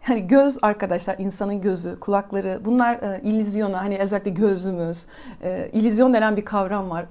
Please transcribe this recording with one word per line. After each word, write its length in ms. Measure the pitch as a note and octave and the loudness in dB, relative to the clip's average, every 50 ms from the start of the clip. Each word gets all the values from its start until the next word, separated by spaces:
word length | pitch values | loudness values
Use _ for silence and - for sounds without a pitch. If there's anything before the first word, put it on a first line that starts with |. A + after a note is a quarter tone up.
hani 260 | - - B3+ A3 F#3+ F3 | 0 0 -2 0 2 4
göz 300 | A#3 C#4 C#4 C#4+ C4+ C4 | 6 6 6 6 2 2
arkadaşlar, 540 | - G#3 G#3 G#3 G3+ F#3+ F3+ E3+ E3+ - F#3+ - | 0 0 0 0 -2 -2 -2 -2 -2 -4 -6 -4
insanın 420 | F#3+ G3 F#3+ - G#3 G3+ G3+ G3+ | -4 -6 -4 -4 -4 -4 -4 -2
gözü, 380 | F#3 G3+ F#3 F3 E3+ F3 F3+ - | -2 -2 -2 -2 -4 -8 -8 -10
kulakları, 640 | - - G3+ G3 G3 G3+ - G3 F#3+ F#3+ F#3 F#3 F#3+ | -4 0 0 0 0 -2 -6 -4 -4 -4 -6 -4 -2
bunlar, 280 | G#3 A#3+ B3 A#3+ A#3 A#3+ | 0 2 4 4 2 0
e, 280 | A#3 - G3+ G3 F#3 - | 0 -4 -6 -6 -4 -2
illüzyona, 580 | G#3 G#3+ A3 A3 G#3 G3 G#3 G#3+ G3+ G3 F#3 | 0 0 0 0 0 0 -2 -2 -2 -2 -2
hani 160 | F#3+ G3+ G3+ G3 | -2 -4 -2 0
özellikle 340 | G3 G3 G#3 G3+ G3+ G#3 | 0 0 0 -2 -2 -2
gözümüz, 760 | F#3 E3 G#3+ G#3 G3 F#3 F3+ F#3+ F#3 F3 E3+ E3 E3+ F3 - - - - - C4 G#3+ - | -2 2 2 2 2 2 -2 -4 -4 -4 -4 -2 -2 -4 -4 -6 -12 -20 -18 -18 -18 -10
e, 280 | - F#3 F#3 F#3 - - - | -8 -6 -6 -6 -8 -2 0
illüzyon 400 | A3 G#3+ A#3+ G#3+ G#3+ B3+ C4 B3 | 2 2 2 4 6 6 6 6
denen 240 | A3+ A3 G#3+ G#3+ G3+ | 4 4 4 2 0
bir 80 | G#3 | -2
kavram 440 | - - G#3 G3 F#3 G3+ G#3 G3 F#3 | -2 -2 -2 0 0 -2 -4 -4 -4
var. 160 | E3+ E3 F3 F3 | -6 -6 -8 -4